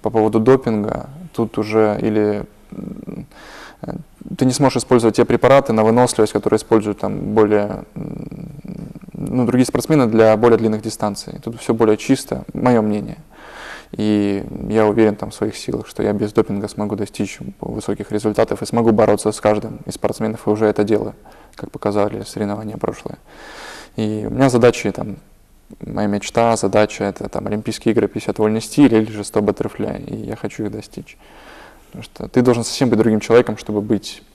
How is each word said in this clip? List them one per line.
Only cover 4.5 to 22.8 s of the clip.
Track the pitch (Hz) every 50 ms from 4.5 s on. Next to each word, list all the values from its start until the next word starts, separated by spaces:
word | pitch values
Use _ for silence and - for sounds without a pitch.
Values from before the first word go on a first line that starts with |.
| 123
сможешь | - 143 131 -
использовать | 123 107 - 131 120 113 113 104
те | - 120
препараты | - 117 117 - 123 135 139 135 - 110
на | 110 110
выносливость, | 110 113 123 127 123 - - 110 - -
которые | 107 - - 113
используют | 110 - - 113 110 101 107 101 -
там | - 101 101 95 98 101 107
более, | 110 107 104 107 104 104 104 101 - - - _
м, | - - - - - - - - - - - - - - - - - - - - - - - -
ну, | - - - 107 127 123
другие | 113 123 123 127
спортсмены | - - 117 - - 156 147 127
для | 110 113 110 110 110 110
более | 107 120 120 117
длинных | 107 113 110 107 107
дистанций. | 107 113 - - - 104 101 - - - - - -
Тут | 117 120 -
всё | - - 117
более | 113 117 107 107
чисто, | 107 - - 135 131 - - - - - - -
моё | - - 247 123 113
мнение. | 107 107 - 104 - - - - - - - - - - - - - - - - - _ -
И | - 107 107 107 104 101 101 98 98 - - - - - -
я | 107 110 107
уверен | 107 104 117 110 107 101
там | - 101 107
в | -
своих | - 104 110 -
силах, | - - - - - -
что | - - - 104
я | 104 104
без | 101 107 104 -
допинга | 117 104 - 101 101 104
смогу | 104 - - 104 101 104
достичь | 101 104 - - - 104 95 - - - - 98 _
высоких | - - 113 107 - - 104 104 101 -
результатов | 110 107 107 107 104 - 113 - 101 -
и | 110
смогу | - - 117 113 117
бороться | 110 107 110 107 107 104 - 110
с | 107 -
каждым | - 107 107 107 - 110 - - -
из | - -
спортсменов, | - - - 117 - 113 110 110 - -
и | 104
уже | 107 107 110
это | 107 107 - 104
делаю, | 101 110 101 107 110 - - - - - - - - -
как | - - -
показали | - 113 - 104 101 104 101 104 113 104 101
соревнования | - - - 107 101 101 110 110 107 107
прошлые. | -